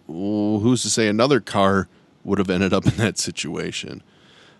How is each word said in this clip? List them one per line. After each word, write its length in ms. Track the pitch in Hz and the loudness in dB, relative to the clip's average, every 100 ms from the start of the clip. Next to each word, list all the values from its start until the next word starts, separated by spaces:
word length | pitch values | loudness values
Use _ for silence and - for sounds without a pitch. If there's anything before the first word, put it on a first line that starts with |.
| - | -16
well, 520 | 82 101 107 104 107 | -8 -4 -2 0 2
who's 220 | 110 123 | 2 2
to 60 | 110 | 0
say 200 | - 110 | 0 2
another 320 | 107 131 131 | 2 4 2
car 480 | - 107 98 98 92 _ _ _ | 0 2 4 4 0 _ _ _
would 160 | - 98 | -4 -2
have 100 | 95 | 0
ended 220 | 92 95 | 0 2
up 140 | 95 - | 2 0
<laughs> 60 | |
in 40 | - | 0
that 240 | 107 90 | -2 -2
situation? 840 | - - 78 82 82 - - - - _ _ - - | -6 -8 -8 -6 -8 -8 -10 -14 -20 _ _ -20 -20